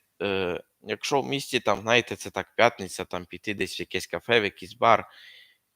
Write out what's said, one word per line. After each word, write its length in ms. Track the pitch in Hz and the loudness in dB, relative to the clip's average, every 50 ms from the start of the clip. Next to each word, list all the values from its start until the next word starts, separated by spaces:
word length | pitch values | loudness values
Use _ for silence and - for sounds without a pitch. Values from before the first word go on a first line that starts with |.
| _ _ _ - | _ _ _ -6
е, 420 | 95 101 98 95 95 90 85 - - _ _ _ | -4 -2 -2 -2 -2 -2 -4 -6 -8 _ _ _
якщо 400 | - 107 104 - - - 147 139 | -8 -8 -8 -6 -4 0 0 0
в 60 | - - | 0 0
місті, 320 | 139 139 - - - 120 | -4 -4 -4 -2 -2 0
там, 220 | - 113 101 95 | 2 2 0 0
знаєте, 340 | 104 113 120 120 113 - 104 | 2 2 4 4 2 0 -4
це 140 | - - 101 | -10 -10 -10
так 260 | - 95 92 _ _ | -8 -8 -8 _ _
п'ятниця, 500 | - 110 120 - - 95 87 - - 92 | 4 4 4 4 0 -10 -10 -8 -8 -8
там, 200 | - - 90 87 | -6 -8 -10 -8
піти 280 | - - 87 - 107 101 | -10 -14 -12 -8 -6 -4
десь 260 | 101 98 90 - - | -4 -4 -4 -4 -8
в 20 | |
якесь 260 | 90 - - 92 - - | -8 -6 -6 -6 -6 -4
кафе, 320 | - 87 - - 120 117 | -8 -6 -2 2 2 2
в 40 | 101 | 2
якийсь 300 | 95 - - 92 87 - | 0 -4 -6 -16 -14 -4
бар, 360 | - 113 117 110 95 90 - - - - - - - - _ _ _ _ _ _ | 2 4 6 6 6 4 -2 -14 -20 -20 -20 -20 -20 -20 _ _ _ _ _ _